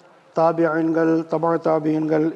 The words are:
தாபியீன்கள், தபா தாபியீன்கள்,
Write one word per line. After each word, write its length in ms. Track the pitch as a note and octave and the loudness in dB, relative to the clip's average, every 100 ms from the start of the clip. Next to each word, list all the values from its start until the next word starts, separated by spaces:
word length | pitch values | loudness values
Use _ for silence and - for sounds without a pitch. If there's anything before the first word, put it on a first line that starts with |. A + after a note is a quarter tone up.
| - _ _ - | -20 _ _ 0
தாபியீன்கள், 880 | E3 E3 E3 D#3+ E3 D#3+ E3 D#3+ E3 | 0 2 0 0 0 0 2 0 -2
தபா 280 | D#3+ E3 E3+ | -2 0 0
தாபியீன்கள், 720 | E3 D#3+ D#3 D#3 D#3 D#3 D#3+ | 0 0 0 -2 0 0 -2